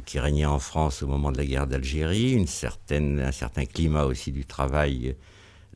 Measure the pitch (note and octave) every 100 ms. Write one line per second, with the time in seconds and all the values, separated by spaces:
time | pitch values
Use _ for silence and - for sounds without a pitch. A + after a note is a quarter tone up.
0 | - C#2 C#2 D2 D2 C#2+ - E2 D#2 -
1 | C#2 C#2 C#2+ C2 C#2 C2 C#2 C2+ C2 D2+
2 | D#2+ G2 B2 B2+ F2 - C2 - - D2
3 | D2 C#2+ C2+ C2+ A1+ C#2+ C2 - D#2+ D2+
4 | C#2+ C2 - C#2 C2+ - C2+ C#2+ D2 C2
5 | B1 B1+ - - - - -